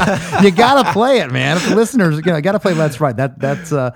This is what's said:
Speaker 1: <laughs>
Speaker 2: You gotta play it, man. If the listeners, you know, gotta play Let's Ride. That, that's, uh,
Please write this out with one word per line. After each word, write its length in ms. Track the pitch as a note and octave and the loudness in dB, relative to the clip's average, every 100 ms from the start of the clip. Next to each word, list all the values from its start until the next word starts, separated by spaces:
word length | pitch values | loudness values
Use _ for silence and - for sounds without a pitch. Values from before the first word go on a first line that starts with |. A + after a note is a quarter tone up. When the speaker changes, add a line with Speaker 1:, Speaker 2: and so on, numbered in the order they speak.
| F#3 F#3 - - | -2 -2 -4 2
Speaker 1:
<laughs> 60 | |
Speaker 2:
You 80 | G3+ | 2
gotta 420 | F3 A#3+ C#4 A3+ | 4 4 4 2
play 280 | F#3 B3 B3+ | 0 2 2
it, 100 | C#3+ | 0
man. 260 | C3 C3+ E3+ | -2 0 -2
If 120 | F#3 | 0
the 60 | F#3+ | 0
listeners, 420 | A3+ C4 F3 D3+ | 0 2 0 0
you 140 | E3 | -2
know, 80 | D#3+ | -2
gotta 200 | E3+ G#3 | -2 0
play 160 | G3 D#3+ | 0 0
Let's 260 | D#3 - | -2 -2
Ride. 160 | D3 A2+ | -2 -2
That, 220 | C#3 - | -4 -4
that's, 320 | C#3 C#3+ E3 | -4 -4 -4
uh, 240 | D3 B2+ | -4 -4